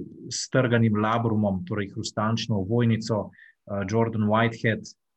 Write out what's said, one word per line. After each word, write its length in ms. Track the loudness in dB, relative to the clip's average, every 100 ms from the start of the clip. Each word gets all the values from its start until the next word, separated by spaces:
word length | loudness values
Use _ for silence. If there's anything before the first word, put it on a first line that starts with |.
| -6 -14 -12
s 180 | -10 -2
trganim 480 | 0 4 4 4 4
labrumom, 680 | 2 0 0 0 0 -2 -4
torej 240 | -4 -4
hrustančno 640 | -8 -8 -4 -2 -2 -2 -2
ovojnico, 680 | 0 2 2 2 0 -2 -4
eh, 560 | -12 -20 _ -10 -6 0
Jordan 400 | 2 2 0 2
Whitehead, 500 | 2 2 0 -2 -2 -6 -20 _